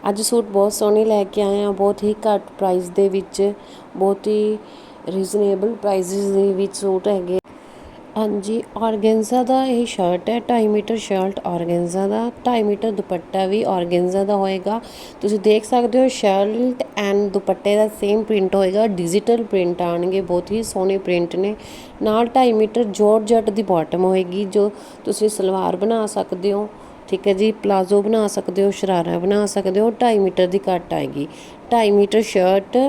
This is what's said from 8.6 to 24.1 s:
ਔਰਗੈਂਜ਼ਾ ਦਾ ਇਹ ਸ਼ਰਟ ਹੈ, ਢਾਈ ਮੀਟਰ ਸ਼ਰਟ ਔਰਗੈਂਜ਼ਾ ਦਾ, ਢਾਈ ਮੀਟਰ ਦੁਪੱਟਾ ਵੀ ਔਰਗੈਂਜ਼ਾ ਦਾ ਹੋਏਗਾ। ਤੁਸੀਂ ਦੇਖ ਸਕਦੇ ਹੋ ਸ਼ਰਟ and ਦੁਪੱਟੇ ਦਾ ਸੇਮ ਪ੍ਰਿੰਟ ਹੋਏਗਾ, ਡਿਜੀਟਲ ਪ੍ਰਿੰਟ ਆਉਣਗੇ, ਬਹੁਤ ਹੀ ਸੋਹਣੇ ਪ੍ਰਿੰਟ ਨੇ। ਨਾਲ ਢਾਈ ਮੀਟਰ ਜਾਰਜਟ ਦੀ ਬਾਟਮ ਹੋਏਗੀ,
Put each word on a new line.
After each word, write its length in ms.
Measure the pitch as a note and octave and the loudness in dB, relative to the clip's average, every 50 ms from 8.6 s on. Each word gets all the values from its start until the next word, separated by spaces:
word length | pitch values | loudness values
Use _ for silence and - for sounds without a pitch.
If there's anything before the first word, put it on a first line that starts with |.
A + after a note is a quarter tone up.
| - - - | -6 -8 -8
ਔਰਗੈਂਜ਼ਾ 680 | G#3 A3+ A3+ A3 G#3 G3 A3 A3 A3 G#3+ G#3 B3 B3+ | -4 -2 -2 -2 2 2 2 2 2 0 0 0 0
ਦਾ 220 | B3+ A#3 C4 C4 C4 | 2 2 2 2 2
ਇਹ 180 | C4 B3 A#3 A#3+ | 0 0 0 -2
ਸ਼ਰਟ 420 | A3+ - - F#3 F3 F3+ F3+ F3+ G#3+ | -2 -2 0 0 0 0 0 -2 -2
ਹੈ, 80 | A3+ A#3+ A#3 - | -2 -2 -2 0
ਢਾਈ 180 | B3 A#3 A3 G#3+ | 0 2 2 2
ਮੀਟਰ 280 | G#3 G#3+ G#3 G#3 A#3 | 2 0 0 -2 -4
ਸ਼ਰਟ 420 | A3 - - G3+ F#3+ F#3 G3 F#3+ - - | -6 -2 -2 -2 0 0 -2 -4 -6 -6
ਔਰਗੈਂਜ਼ਾ 600 | - F3 E3+ E3+ E3+ F3 F3 F3 F3 E3+ F#3+ G3 G3 | -6 -4 -4 -2 -2 -2 -2 -2 -2 -2 -2 -2 0
ਦਾ, 220 | G#3 A3 A#3 A#3+ A#3 - - | -2 -2 -2 -4 -6 -4 -2
ਢਾਈ 160 | B3 B3 A#3 | 0 0 2
ਮੀਟਰ 280 | G#3+ G#3 G3+ G3+ G#3+ A3+ | 2 0 -2 -2 -2 -4
ਦੁਪੱਟਾ 540 | G3+ F#3+ F#3+ - F#3 E3+ D3+ - - F#3+ F#3+ | -4 -4 -6 -6 -6 -8 -6 -6 -4 -2 0
ਵੀ 160 | F#3 G3+ A3 A#3 | 0 0 0 0
ਔਰਗੈਂਜ਼ਾ 600 | - F#3+ F3+ F3 F3 F3+ F3 F3+ F3+ F#3 G3 G3 | 0 0 -2 -2 0 0 0 0 2 0 0 0
ਦਾ 120 | G3 G#3 | 0 0
ਹੋਏਗਾ। 440 | G3 G3 G3 F#3+ F#3+ F#3 G3 G#3+ A#3 A3+ - - - - - - - | 0 0 0 -2 -4 -4 -4 -4 -4 -6 -12 -20 -18 -20 -20 -14 -6
ਤੁਸੀਂ 180 | - G#3 G#3+ G#3 | -2 -2 -2 2
ਦੇਖ 240 | F#3+ G#3+ G#3 G#3+ G#3+ | 4 4 4 4 2
ਸਕਦੇ 360 | - B3+ B3 A#3+ A#3 A3+ B3+ | 2 0 2 2 2 2 4
ਹੋ 80 | C4 B3+ | 2 2
ਸ਼ਰਟ 760 | B3+ - - G3+ F#3+ G3 G3+ G#3 G#3+ A#3 B3 B3+ B3 B3+ - - - G#3 | 0 0 2 2 4 4 2 0 0 0 -2 -2 -2 -4 -8 -6 -4 -4
and 280 | G#3 G3+ G3+ G3+ G#3 G3+ | -2 0 2 0 0 0
ਦੁਪੱਟੇ 440 | F#3+ G3 G3 - F#3+ F#3 - G3+ G3+ | -2 -2 0 0 -4 0 0 0 2
ਦਾ 100 | G#3+ G#3+ G#3+ G#3+ - | 2 2 0 0 -4
ਸੇਮ 220 | G#3+ G3+ G#3 A3 | -2 0 0 0
ਪ੍ਰਿੰਟ 320 | G#3+ G#3+ A3 G3+ F#3+ F#3 G3 | 0 0 0 0 2 2 2
ਹੋਏਗਾ, 320 | G3 G3 F#3 F#3+ G#3 A3 A3+ | 2 2 2 2 2 0 0
ਡਿਜੀਟਲ 560 | G3 F3 F3 E3 E3+ G#3 G3+ - A#3 A#3 A3+ | 0 -2 -2 0 0 0 2 2 0 0 0
ਪ੍ਰਿੰਟ 380 | G#3 - F#3+ F3+ F3 F3 F3 | -2 0 0 0 0 -2 -2
ਆਉਣਗੇ, 380 | F3+ E3+ E3+ E3+ F3 F#3 F#3 G3 | -2 -2 -2 -2 -2 -2 -2 -2
ਬਹੁਤ 300 | F#3 F3 F3+ F3 F3 - | -2 0 -2 -2 -2 -2
ਹੀ 100 | G3+ A3+ | -4 -4
ਸੋਹਣੇ 360 | A3 - - G3 F#3 F#3+ F#3+ G3 | -4 -4 -4 -2 0 0 0 -2
ਪ੍ਰਿੰਟ 380 | F#3+ F3 F3+ F3 F3 E3+ - | -2 0 0 0 0 -2 -2
ਨੇ। 180 | F3 F#3+ G3+ G#3+ - - - - - - - - - | -2 -2 -2 -4 -8 -12 -18 -18 -18 -20 -20 -10 -4
ਨਾਲ 260 | - G#3+ G#3+ A3+ A#3+ A#3 - | -2 0 2 2 2 2 4
ਢਾਈ 180 | C4+ C4 B3 | 4 4 4
ਮੀਟਰ 320 | A3+ G#3+ A3 G#3+ G#3+ A#3+ A#3+ | 4 2 2 2 2 -2 -2
ਜਾਰਜਟ 680 | G#3 F#3 - G#3 G#3 G#3+ A3+ G#3+ G#3 A#3+ A3+ G#3 A3 | 0 0 2 4 4 4 4 4 4 2 2 2 0
ਦੀ 120 | G3+ G#3+ | -2 -2
ਬਾਟਮ 420 | G#3 F#3+ F#3 E3 D#3 - - F3 F#3 | 0 2 2 0 2 0 0 0 2
ਹੋਏਗੀ, 400 | F#3 | 2